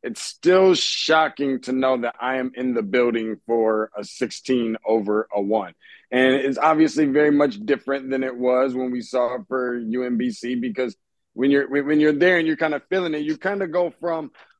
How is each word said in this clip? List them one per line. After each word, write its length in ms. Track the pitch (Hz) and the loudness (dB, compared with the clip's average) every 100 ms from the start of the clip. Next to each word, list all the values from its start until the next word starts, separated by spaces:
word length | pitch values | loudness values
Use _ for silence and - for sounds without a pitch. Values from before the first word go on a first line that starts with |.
it's 200 | - - | -10 -10
still 540 | - - 165 185 190 175 | -12 -2 4 6 6 4
shocking 840 | - - - 160 156 - 143 131 | 0 -4 2 2 2 -2 -4 -4
to 100 | 127 | -4
know 240 | 131 131 127 | 0 0 0
that 180 | 117 - | -2 -6
I 160 | 123 131 | -4 -4
am 160 | 127 123 | -6 -4
in 180 | 127 | -4
the 100 | 117 | -2
building 520 | 104 123 120 117 110 107 - | 0 2 2 0 -4 -8 -2
for 460 | 117 110 110 110 104 | 0 2 0 -2 -8
a 80 | 104 | -14
sixteen 720 | - 120 - - 127 113 110 104 | -6 -6 -6 -2 0 0 -4 0
over 400 | 113 101 107 110 | 0 2 -2 0
a 80 | 104 | -4
one. 320 | 101 107 92 - - - _ | 0 -2 -2 -12 -20 -20 _
And 260 | 127 131 135 | 2 4 4
it's 220 | 135 131 | 0 0
obviously 460 | 156 156 156 151 | 2 4 2 4
very 280 | 147 139 151 | 2 4 4
much 280 | 147 147 104 107 | 4 2 -2 -2
different 440 | 139 - 139 131 | -2 -2 -6 -4
than 140 | 131 | -4
it 140 | 131 123 | -4 -2
was 360 | 123 127 135 | 0 2 2
when 160 | 127 127 | 0 -4
we 120 | 123 | -6
saw 340 | 113 127 120 123 | -4 -2 0 -2
it 60 | 101 | -6
for 280 | 131 123 123 | -4 -4 -4
U 280 | 110 123 127 | -4 -4 -2
M 100 | 120 | -2
B 160 | 123 | -2
C, 240 | 107 123 127 | -4 -6 -4
because 400 | 123 107 123 - _ _ _ | -4 -4 -6 -6 _ _ _
when 180 | - 135 | -2 2
you're, 180 | 143 135 | 2 2
when, 160 | 139 139 | -2 0
when 140 | 151 | 2
you're 140 | 151 | 4
there 240 | 147 180 180 | 4 4 4
and 100 | 160 | 0
you're 80 | 147 | 0
kinda 260 | 160 143 _ | -2 -2 _
feeling 240 | 190 175 | -2 -2
it, 100 | 151 | -4
you 120 | 151 151 | -4 -4
kinda 320 | 190 202 190 | -4 -4 -2
go 260 | 170 175 - | -2 -2 -4
from, 320 | 170 165 147 _ - | -6 -6 -8 _ -20